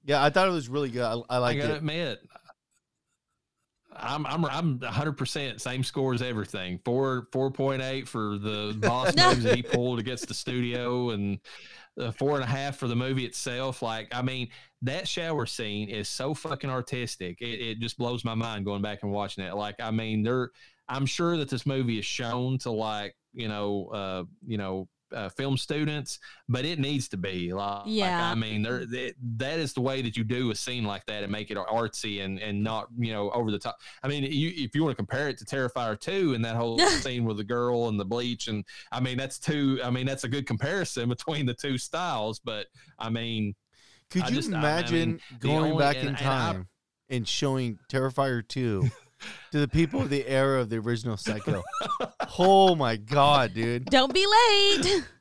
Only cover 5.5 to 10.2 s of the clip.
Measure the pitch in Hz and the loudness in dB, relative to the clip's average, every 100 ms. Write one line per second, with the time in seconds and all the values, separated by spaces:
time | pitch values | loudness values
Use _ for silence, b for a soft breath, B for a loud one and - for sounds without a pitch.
5.5 | 110 127 131 131 151 131 120 127 110 95 | -6 -6 -4 -2 0 0 0 -2 -4 -4
6.5 | 101 90 87 - 123 135 127 - 131 135 | -6 -6 -6 -2 0 2 -2 -4 -2 -2
7.5 | 135 135 135 131 135 - 113 107 104 107 | 0 0 0 -4 -6 -6 -4 -2 -2 -4
8.5 | 104 104 107 - 123 175 - 359 208 117 | -4 -4 0 0 2 4 6 6 6 4
9.5 | 120 120 - 123 120 113 127 | 2 2 0 2 0 -2 -6